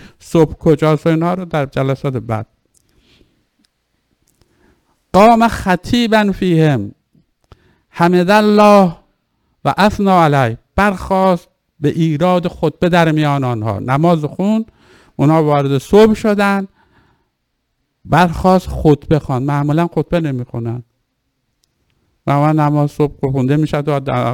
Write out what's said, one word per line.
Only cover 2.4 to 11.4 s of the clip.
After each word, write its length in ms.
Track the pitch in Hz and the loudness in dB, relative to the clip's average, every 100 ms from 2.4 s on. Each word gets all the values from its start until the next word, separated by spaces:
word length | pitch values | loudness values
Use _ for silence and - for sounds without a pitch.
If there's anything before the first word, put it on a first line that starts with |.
| 110 _ _ _ _ _ _ _ _ _ _ _ _ _ _ _ _ _ _ _ _ _ _ _ _ _ _ | -10 _ _ _ _ _ _ _ _ _ _ _ _ _ _ _ _ _ _ _ _ _ _ _ _ _ _
قام 340 | 180 220 226 233 | 4 6 4 2
خطیباً 840 | - 190 180 - 240 233 214 202 | -2 -2 -2 -2 -2 0 0 0
فیهم 600 | 185 185 160 156 127 101 - _ _ _ _ _ - _ _ _ | -2 0 2 2 0 -6 -14 _ _ _ _ _ -20 _ _ _
حمد 400 | - 175 180 175 | -2 2 2 2
الله 680 | 208 214 208 208 202 185 - _ _ _ _ _ _ 139 | 2 4 4 6 6 4 -2 _ _ _ _ _ _ -6
و 80 | 135 | 0
اثنی 320 | 208 208 196 | 0 0 0
علیه، 480 | 180 160 143 120 117 _ - | 2 4 2 0 -4 _ -2
برخاست 720 | 202 185 - 190 190 170 | -2 -2 -4 0 0 0